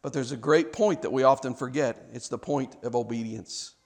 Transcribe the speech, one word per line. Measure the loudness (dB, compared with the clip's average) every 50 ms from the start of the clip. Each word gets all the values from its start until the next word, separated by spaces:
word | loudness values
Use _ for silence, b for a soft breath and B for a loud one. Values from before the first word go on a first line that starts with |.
| -8
But | -6 -4
there's | -4 -4 -4 -6
a |
great | -6 2 4 4 4 4 2 0
point | 2 2 2 2 2 -2
that | -2 0
we | 6 6
often | 6 6 6 2 -8 -6
forget. | -6 -6 -4 -2 0 0 0 -2 -4 -12 -14 -14
It's | -12 -8 -8
the | -8 -8
point | -4 -2 -2 -2 -2 -4 -8 -8 -8
of | -2 -2
obedience. | -2 -2 -2 -4 -6 -4 -6 -8 -10 -12 -12 -12 -12 -12 -14 _ _ _